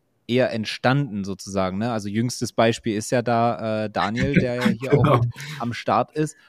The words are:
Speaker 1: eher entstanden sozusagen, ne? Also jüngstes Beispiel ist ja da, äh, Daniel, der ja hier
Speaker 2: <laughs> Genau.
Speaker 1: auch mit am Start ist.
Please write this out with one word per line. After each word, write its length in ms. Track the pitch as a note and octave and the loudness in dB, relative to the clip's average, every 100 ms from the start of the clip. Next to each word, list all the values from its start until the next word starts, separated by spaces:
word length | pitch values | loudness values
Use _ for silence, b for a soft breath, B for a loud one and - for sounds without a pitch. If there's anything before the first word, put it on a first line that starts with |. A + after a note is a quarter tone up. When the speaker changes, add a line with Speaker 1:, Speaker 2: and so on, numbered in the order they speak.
| _ _ - | _ _ 0
Speaker 1:
eher 240 | B2 A#2+ | 2 2
entstanden 720 | A2 G#2 - B2 C#3 C#3 G2+ | 0 -6 -2 0 2 0 -4
sozusagen, 560 | F#2+ F#2 - F#2+ F#2 F#2+ | -6 -8 -4 -2 0 -2
ne? 120 | A#2 | -4
Also 160 | A2 G2+ | -4 -4
jüngstes 460 | G#2 A#2+ - A#2 | -2 -2 -4 -4
Beispiel 420 | - A#2 A2+ A#2+ G#2 | 2 2 2 -2 -4
ist 140 | - | 0
ja 120 | B2+ | 0
da, 640 | A#2 A#2 A#2+ A2 A2+ G#2+ G#2+ | 2 2 2 0 -4 -4 -2
äh, 40 | |
Daniel, 480 | G2+ F#2 A#2 C3+ C#3+ | -2 -2 0 2 2
der 180 | - B2 | 2 0
ja 120 | - | 0
hier 240 | - B2+ | -2 0
Speaker 2:
<laughs> 100 | C#3+ | 2
Genau. 140 | D3+ B2 | 4 4
Speaker 1:
auch 60 | |
mit 120 | A#2+ B B D3+ | 2 B B -8
am 160 | A#2+ | -6
Start 380 | A2+ - G#2+ B2 D3+ | -4 0 0 0 -2
ist. 200 | D#3 b | -4 b